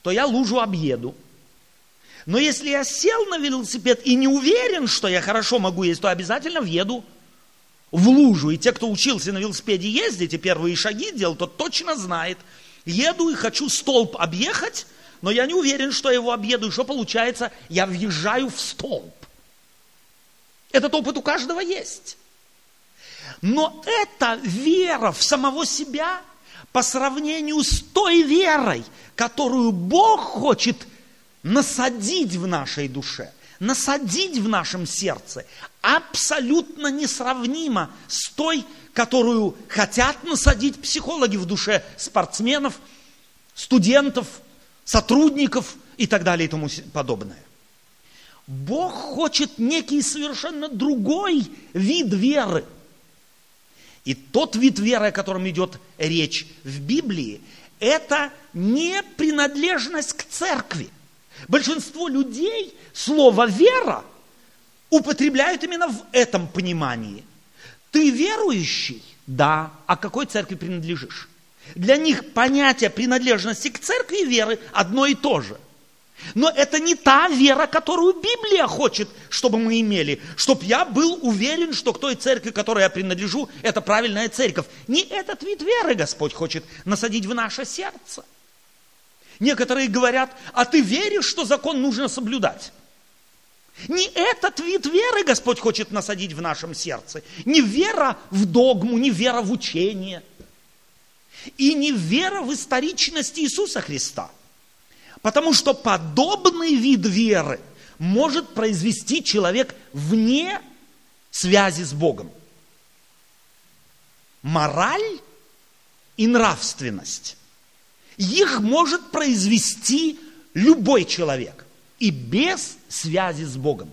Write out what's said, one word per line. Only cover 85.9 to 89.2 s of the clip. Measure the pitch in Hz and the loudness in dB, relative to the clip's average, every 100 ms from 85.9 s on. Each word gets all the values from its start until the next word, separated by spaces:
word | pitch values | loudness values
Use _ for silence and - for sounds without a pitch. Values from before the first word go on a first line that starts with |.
| 214 | -2
Господь | 147 - 151 | -4 -4 -6
хочет | - 165 160 - - | -4 -8 -8 -12 -14
насадить | 180 202 226 220 190 | -6 -4 -2 -4 -4
в | |
наше | 240 220 - | -6 -6 -8
сердце. | 254 - 392 - - - - _ _ _ _ _ _ _ _ _ | -10 -10 -12 -14 -18 -18 -20 _ _ _ _ _ _ _ _ _